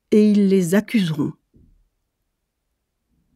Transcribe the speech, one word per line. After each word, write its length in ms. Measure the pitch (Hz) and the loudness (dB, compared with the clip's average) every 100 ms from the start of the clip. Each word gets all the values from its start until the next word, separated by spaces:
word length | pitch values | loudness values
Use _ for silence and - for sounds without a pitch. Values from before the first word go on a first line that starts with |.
| - | -2
et 200 | 214 214 | 2 2
ils 160 | 208 196 | 2 2
les 280 | 190 170 196 | 0 0 -2
accuseront. 580 | 214 233 175 151 139 - _ _ _ _ _ _ _ _ _ _ _ _ _ _ _ _ _ _ _ | -2 -4 -4 -4 -8 -10 _ _ _ _ _ _ _ _ _ _ _ _ _ _ _ _ _ _ _